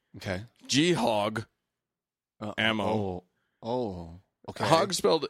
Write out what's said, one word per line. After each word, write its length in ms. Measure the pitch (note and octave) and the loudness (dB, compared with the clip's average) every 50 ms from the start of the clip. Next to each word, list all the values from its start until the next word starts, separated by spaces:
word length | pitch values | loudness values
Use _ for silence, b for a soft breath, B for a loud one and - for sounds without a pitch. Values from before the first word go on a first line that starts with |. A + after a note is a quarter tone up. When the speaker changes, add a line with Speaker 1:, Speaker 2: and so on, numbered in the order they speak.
| _ _ - | _ _ -18
Speaker 1:
Okay. 260 | G2+ - G#2 F#2 F#2 A#2 - _ _ - | -10 -6 -6 -6 -6 -6 -12 _ _ -6
Speaker 2:
Jihog 800 | - A#2 C3+ E3 F3+ E3+ D3 - - G#2+ G#2 G2+ A2 A2 A2+ A2 - _ _ _ _ _ _ _ _ _ _ _ _ _ _ _ _ _ - | 0 2 4 4 4 4 2 2 2 2 2 0 0 -2 -4 -8 -10 _ _ _ _ _ _ _ _ _ _ _ _ _ _ _ _ _ -12
Speaker 1:
Uh, 120 | G#2+ G#2+ - - | -10 -6 -2 0
Speaker 2:
ammo. 260 | G#2+ A2 A2 G#2+ G2 | 0 2 2 0 0
Speaker 1:
Oh. 380 | G#2 A2 G#2+ G2+ F#2+ F2+ F2+ - _ _ _ _ _ _ _ | 0 0 0 -2 -2 -4 -6 -10 _ _ _ _ _ _ _
Oh. 580 | A2 A2+ B2 B2+ B2 G#2 F#2 F2 E2+ E2 E2+ F#2 - _ _ _ - - | -6 -4 -2 -2 -2 -4 -6 -8 -12 -14 -16 -18 -20 _ _ _ -16 -14
Okay. 160 | - - - | -8 -4 2
Speaker 2:
Hog 280 | - D#3 E3 G3+ G3 F3 | 4 4 4 4 2 0
spelled 320 | - - G3 E3+ D#3+ - | 0 2 2 4 2 2